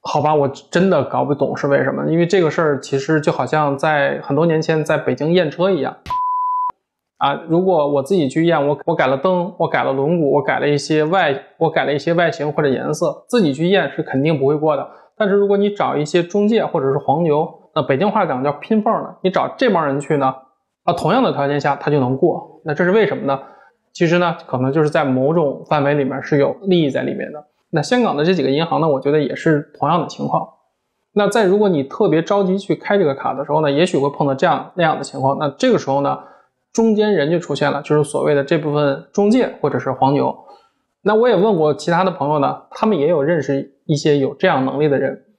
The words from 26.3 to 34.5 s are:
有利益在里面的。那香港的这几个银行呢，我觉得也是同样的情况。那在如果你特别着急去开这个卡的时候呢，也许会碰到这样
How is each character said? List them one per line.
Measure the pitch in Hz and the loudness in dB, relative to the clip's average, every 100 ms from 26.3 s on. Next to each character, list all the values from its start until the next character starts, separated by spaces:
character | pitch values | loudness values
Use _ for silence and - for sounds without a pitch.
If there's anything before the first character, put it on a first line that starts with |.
| 147 | 2
有 | 139 - | 2 0
利 | 196 180 | 0 2
益 | 147 | 2
在 | 131 | 0
里 | 131 | -4
面 | 135 131 | -6 -8
的。 | 151 - _ _ | -12 -18 _ _
那 | 160 | -4
香 | 143 247 | 0 0
港 | 220 143 | 2 0
的 | |
这 | 156 | 0
几 | 185 | 2
个 | 135 | 2
银 | 139 160 | 0 0
行 | 139 | 0
呢， | 160 | 2
我 | 135 | 0
觉 | 139 | 2
得 | 151 | 0
也 | 139 131 | 0 -2
是 | - 151 156 - | 0 0 -2 -6
同 | - | -2
样 | 180 | 0
的 | 147 | -2
情 | - 208 | -6 -4
况。 | 175 - _ _ _ _ _ _ | -4 -4 _ _ _ _ _ _
那 | 208 202 | 0 0
在 | 226 | 2
如 | 196 202 | 2 2
果 | 208 | 2
你 | 165 | 0
特 | 135 - 208 | -2 0 2
别 | 220 | 2
着 | - 202 196 | 0 0 0
急 | 190 | -2
去 | - 156 | -2 -6
开 | - 202 | 0 0
这 | |
个 | 160 | 0
卡 | 135 123 | -2 -6
的 | 127 | -6
时 | 147 | -2
候 | 151 | 0
呢， | 156 | 0
也 | 139 180 | 2 2
许 | 160 | 2
会 | 139 | 0
碰 | - 147 | 0 -2
到 | |
这 | 135 | 2
样 | 180 | 0